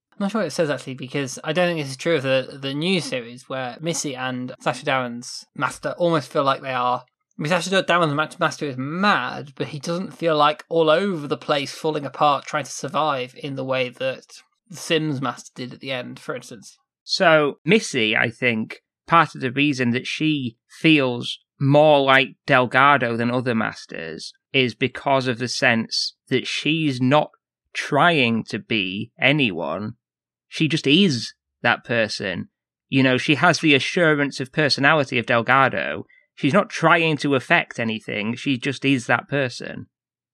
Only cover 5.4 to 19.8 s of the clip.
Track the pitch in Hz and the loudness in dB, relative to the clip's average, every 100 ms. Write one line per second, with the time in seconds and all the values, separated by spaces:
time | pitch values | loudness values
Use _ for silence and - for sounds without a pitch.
5.4 | - - 131 - 143 - 175 160 - 156 | -16 -6 -6 -4 -8 -2 0 0 0 -2
6.4 | 135 135 139 127 123 123 - _ _ - | 0 -2 -4 -2 -2 -2 -6 _ _ -10
7.4 | 151 180 175 190 - 170 160 143 156 - | -2 -2 0 -2 2 2 2 0 -4 -2
8.4 | 156 - 147 123 139 175 208 156 123 131 | -4 -2 -6 -6 -6 -2 0 0 -2 -8
9.4 | 143 - 135 147 165 170 190 - 165 151 | -12 -8 -8 -8 -6 -6 -8 -4 -2 2
10.4 | 147 151 - 165 156 160 202 165 143 143 | 2 0 -2 2 4 4 2 -4 -6 -6
11.4 | - 147 135 - 160 156 135 - 151 139 | -2 -2 -2 -6 -4 -4 -8 0 2 2
12.4 | - 151 135 - 139 147 156 135 127 - | -2 -6 -6 -10 -6 -2 0 -2 -4 -10
13.4 | 147 135 131 131 123 123 131 123 - - | -10 -8 -4 -2 -2 -4 -6 -6 -12 -20
14.4 | _ _ _ 160 - 160 156 131 127 - | _ _ _ -16 -2 0 0 -2 -4 -6
15.4 | - - 123 117 135 127 123 127 - 131 | -14 -14 -14 -12 -8 -8 -8 -12 -10 -10
16.4 | - 113 - - _ _ - - 175 156 | -12 -18 -20 -20 _ _ -6 2 6 6
17.4 | 147 - 151 214 - 127 110 120 120 - | 4 0 2 2 2 0 0 0 -2 0
18.4 | 123 110 113 - _ _ - 170 151 151 | 0 0 -4 -10 _ _ 2 4 4 0
19.4 | 131 135 147 131 | -4 0 0 2